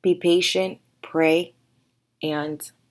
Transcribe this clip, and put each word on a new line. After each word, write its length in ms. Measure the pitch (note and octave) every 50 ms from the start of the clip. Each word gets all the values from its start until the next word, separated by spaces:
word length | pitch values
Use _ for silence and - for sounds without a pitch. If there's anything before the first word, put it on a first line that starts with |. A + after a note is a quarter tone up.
Be 140 | - F#3 F3
patient, 640 | F3 - F3 E3+ F3+ F3+ - - F#3 F#3+ F#3+ - _ _ _ _ _
pray, 520 | - - - D#3+ D#3+ D#3 D#3+ E3+ F3 - _ _ _ _ _ _ _ _ _ _ _ _ _ _
and 500 | - D#3 D3+ D3+ D3 D3+ D3+ D3 - - _ _ _ _